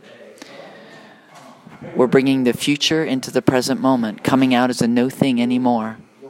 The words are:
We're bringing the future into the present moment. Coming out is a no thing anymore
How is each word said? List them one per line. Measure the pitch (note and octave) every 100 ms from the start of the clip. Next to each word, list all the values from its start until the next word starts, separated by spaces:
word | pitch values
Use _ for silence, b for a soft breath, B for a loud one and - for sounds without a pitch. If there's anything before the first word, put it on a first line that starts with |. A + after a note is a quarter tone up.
| B B B B B B B B B B B B B - - - - - - -
We're | B2+
bringing | C3+ C3 C3+
the | B2
future | A#2 - C#3+ - D#3+
into | D3+ C3 -
the | C3+
present | - C3 B2 B2+
moment. | C3 C3 A2+ G#2
Coming | - C3 C3 B2
out | B2+
is | A#2+
a | A#2
no | A#2+ B2+
thing | - C#3 A#2+
anymore | A#2+ B2 B2 A#2+ A2 A2 - -